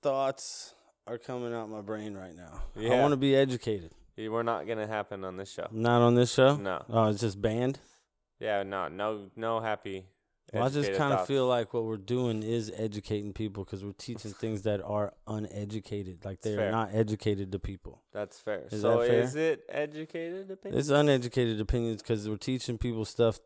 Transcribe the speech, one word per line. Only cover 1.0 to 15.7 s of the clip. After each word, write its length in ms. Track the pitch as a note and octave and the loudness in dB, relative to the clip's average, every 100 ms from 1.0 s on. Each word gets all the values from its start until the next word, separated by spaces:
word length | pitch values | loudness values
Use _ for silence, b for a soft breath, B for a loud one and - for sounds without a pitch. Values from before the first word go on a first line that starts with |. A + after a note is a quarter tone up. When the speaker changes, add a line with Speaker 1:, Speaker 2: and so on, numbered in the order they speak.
| - | -12
Speaker 1:
are 120 | A#2 | -12
coming 340 | - B2+ A#2+ | -8 -6 -4
out 140 | A#2 A2 | -6 -6
my 140 | G#2+ | -10
brain 320 | G2+ G#2+ G#2+ | -8 -6 -6
right 200 | G2 F#2 | -10 -12
now. 280 | E2 E2+ D2+ - - | -16 -16 -10 -10 -4
I 40 | |
Speaker 2:
Yeah. 220 | A2+ B2+ | 2 6
Speaker 1:
wanna 160 | C#3+ C#3+ | 6 6
be 180 | C#3 C3+ | 6 6
educated. 560 | C3+ B2 - G#2 E2 - _ - | 4 2 -2 -4 -6 -20 _ -10
Speaker 2:
You, 160 | A2 | -4
we're 100 | A2+ | -2
not 240 | A#2 A2 E2 | 0 -2 -2
gonna 200 | A2 G#2+ | -4 -2
happen 360 | G#2+ G2+ G2 | -4 -4 -6
on 120 | F#2+ F#2 | -8 -8
this 160 | G2 | -10
show. 160 | - - | -8 -6
Speaker 1:
Not 300 | A2 A#2 A#2+ | 0 4 8
on 140 | A#2+ A#2+ | 8 8
this 160 | B2 | 6
show? 240 | - C3 C#3+ | 8 6 6
Speaker 2:
No. 260 | G2 F2 - | -2 -4 0
Speaker 1:
Oh, 200 | A2+ G#2+ | 2 4
it's 100 | G2+ | 2
just 200 | A2 G2 | -2 0
banned? 380 | A2 A2+ B2 C3+ b b b _ _ _ | 0 2 0 -2 b b b _ _ _
Speaker 2:
Yeah, 220 | A2 G2+ | -2 -2
no, 240 | G2 G2 E2 | -2 -4 -4
no, 420 | F2+ G#2 G#2+ G2 - | -2 -4 -4 -8 -6
no 240 | A2+ A2+ | -2 0
happy 460 | A2 G#2 G#2 F#2+ F#2 _ _ _ _ | 0 -4 -4 -10 -12 _ _ _ _
Speaker 1:
Well, 120 | - | -2
I 20 | B2 | 0
just 100 | C#3+ | 0
Speaker 2:
educated 200 | G#2 G2 | 0 2
Speaker 1:
kinda 160 | C#3+ F#2+ | 2 2
Speaker 2:
thoughts. 100 | F#2 | 2
Speaker 1:
feel 180 | C#3 B2+ | 2 2
like 280 | B2 A2 | 2 0
what 100 | A#2+ | -4
we're 120 | A2+ A2 | -4 -6
doing 440 | G2 B2 B2 A2 | -2 0 0 0
is 300 | G#2+ A#2 G#2 | -2 -2 -2
educating 600 | F2 A2 G#2 - G#2 G#2 | -4 -4 -4 -4 -4 -4
people 280 | F#2+ G#2+ G2+ F#2 | -6 -6 -6 -8
'cause 180 | G2 | -8
we're 80 | G2+ | -8
teaching 400 | G2 - A#2 G#2+ | -10 -10 -10 -10
things 300 | G2 A2+ G#2+ | -6 -4 -2
that 180 | G#2 G#2 | -2 -2
are 300 | - G#2 G#2 - - | -2 -2 -2 -6 -8
uneducated. 1000 | A2 G#2+ G2+ G#2 | -6 -6 -6 -6